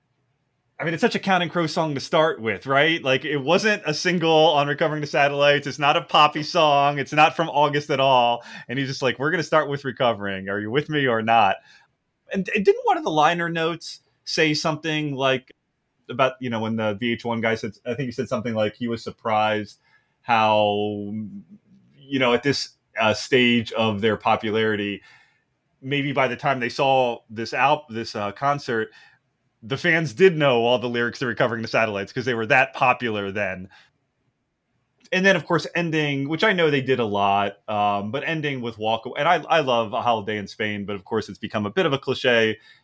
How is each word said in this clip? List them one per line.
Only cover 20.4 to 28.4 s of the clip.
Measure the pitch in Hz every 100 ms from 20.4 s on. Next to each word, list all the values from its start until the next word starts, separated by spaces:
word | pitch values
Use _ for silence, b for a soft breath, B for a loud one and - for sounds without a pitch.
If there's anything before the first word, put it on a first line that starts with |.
| 110 107 104 104 104 104 101 110 104 98 80 - _ _ _ _
you | 135 139
know, | 127
at | 120
this, | 143 131 - _ _ -
uh, | 110
stage | 104 - 131 123 120 113
of | 110 113 101
their | 110 101
popularity, | 113 110 110 107 110 104 101 98 b b b b b _ _ _
maybe | 131 143 143
by | 139 131
the | 120
time | 147 131
they | 120
saw | 120 139 131 123 117 -
this | 110 113
al-, | 135 131 151 -
this, | 113 110 113
uh, | 101
concert, | 101